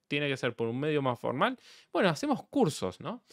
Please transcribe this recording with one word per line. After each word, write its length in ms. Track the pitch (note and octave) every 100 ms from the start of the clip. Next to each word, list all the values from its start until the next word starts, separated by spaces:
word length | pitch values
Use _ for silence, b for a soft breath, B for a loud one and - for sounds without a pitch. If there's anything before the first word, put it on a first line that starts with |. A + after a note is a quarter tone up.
| _
tiene 200 | C#3+ D3
que 100 | C3
ser 180 | B2+ A#2+
por 120 | A#2
un 120 | B2
medio 240 | D3+ D3+
más 160 | C3+ A#2+
formal, 400 | A2+ B2 G#3+ C4 b b b
bueno, 180 | E4+ G3
hacemos 320 | D3+ D4 A#3 -
cursos, 500 | D4 F#3+ - F#2 -
¿no? 240 | C#3 B3 b